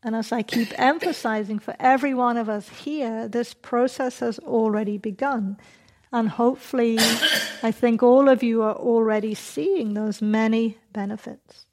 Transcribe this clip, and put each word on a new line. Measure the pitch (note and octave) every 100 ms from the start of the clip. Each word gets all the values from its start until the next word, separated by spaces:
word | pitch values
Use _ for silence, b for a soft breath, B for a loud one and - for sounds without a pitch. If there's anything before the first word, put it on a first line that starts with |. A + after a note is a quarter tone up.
And | A#3+ A3+
as | G#3+
I | B3
keep | G#3+ A#3+ A3+
<coughs> | -
emphasizing | B3+ E4 F4+ D4+ A#3+ G#3+ G#3 G#3
for | - -
every | B3+ C4 C#4+ B3+
one | B3 A#3
of | G#3+
us | G#3+ F#3+
here, | - - D4+ A#3+ A3 A3+
this | A3+ A#3+
process | - - A#3+ B3+ - B3+ -
has | A#3+ A3
already | D4+ A#3+ A3 G#3 G#3+ G#3
begun. | G#3+ G3 C#4 B3+ G3 G3+ b b b b b
And | A#3+ A3
hopefully, | D#3+ A#3+ C4+ - C4 A#3 A3+
<coughs> | A3+ A3+ - - - -
I | A3+
think | A3 A#3+ A3+
all | B3 B3+ C#4
of | C4
you | A#3+ A3+
are | A3 -
already | A#3+ A#3 A3 G#3+ G#3+ G#3
seeing | - - D#4 G4 A3
those | G#3 G#3+ G3+
many | G#3+ A3 A3 A3+ A3+ G#3+ _
benefits. | - G3+ G#3+ - - _ - _